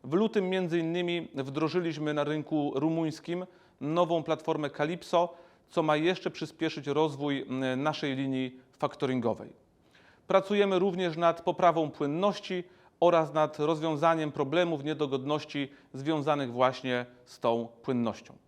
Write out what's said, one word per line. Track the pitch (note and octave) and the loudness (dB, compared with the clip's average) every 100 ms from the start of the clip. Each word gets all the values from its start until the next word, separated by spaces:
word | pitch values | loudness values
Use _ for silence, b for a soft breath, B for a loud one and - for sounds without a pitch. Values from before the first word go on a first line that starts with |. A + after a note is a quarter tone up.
W | C3 | 0
lutym | E3+ A3 A3 F#3 | 2 2 0 0
między | F#3+ F3+ E3+ | 0 0 0
innymi | E3 F3 F3 F3 D#3+ | 0 -2 -2 -4 -6
wdrożyliśmy | C3+ C3 C#3 D#3 F3+ E3+ D3+ D3+ | -8 -6 -2 0 0 -2 -4 -2
na | D3+ | -2
rynku | C#3+ D3+ - D#3 C#3+ | -2 -4 -2 -2 0
rumuńskim | C3+ D#3+ E3 D#3+ D3+ - F3 F#3 B B B | 0 0 0 -2 -4 -6 -6 -6 B B B
nową | C#3 E3 E3+ E3+ | -2 2 2 2
platformę | D#3+ D#3 - D3+ C#3+ | 0 -2 0 -2 -2
Calypso, | C#3+ D3+ F3 - F3 E3+ B B B _ | -2 -2 -2 2 2 2 B B B _
co | - | 0
ma | D#3 D3+ | 2 4
jeszcze | E3 F3+ E3+ | 2 0 -6
przyspieszyć | - D#3 - D#3+ D#3 C#3 | -6 -10 -4 -4 -4 -2
rozwój, | C#3+ D#3 C#3 C#3+ C#3 | 0 0 0 -2 -2
mm, | - C3 C3 B2+ | -4 -2 -2 0
naszej | D3+ D3+ D3 C3+ | -2 -2 -4 -2
linii | C3+ C3 B2+ B2+ B _ | -2 -2 -4 -8 B _
faktoringowej. | D3 - C3+ B2+ A#2 G#2+ G#2 - _ _ b b b b - | -6 -2 -2 0 0 -2 -8 -18 _ _ b b b b 0
Pracujemy | F#3+ F#3+ G3+ G3+ F#3 | 2 2 2 4 4
również | G3 F3 F3+ D#3 | 2 0 -2 2
nad | E3+ E3 | 2 2
poprawą | - F3 F3 E3 D3+ | -4 4 4 4 0
płynności | - C#3+ D#3 G3+ - - F3+ F3 B B _ | -2 -2 0 0 -2 -6 -8 -8 B B _
oraz | F3 E3+ D#3 | 6 6 2
nad | D3+ D3+ D3+ | 2 0 2
rozwiązaniem | D3+ D#3 D#3+ D3 E3 E3 D3+ | 0 0 0 2 2 2 -2
problemów, | C#3+ C3+ E3 F3 D#3 | -2 0 2 2 0
niedogodności | C#3+ D3 D3 C3 C3 D3+ D3+ D3 C3+ B B | -4 -2 -2 -2 -2 -4 -4 -6 -6 B B
związanych | C3 C#3 D#3 C#3+ D3 C3 | -8 -2 0 0 0 -2
właśnie | A#2+ B2+ B2+ C3 B2 B2 - | 2 2 2 -2 -2 -4 -14
z | - - | -20 -2
tą | A#2+ A#2 A#2 - | 0 0 -2 -8
płynnością. | - B2 A#2 G2+ - - | -2 0 0 -4 -14 -20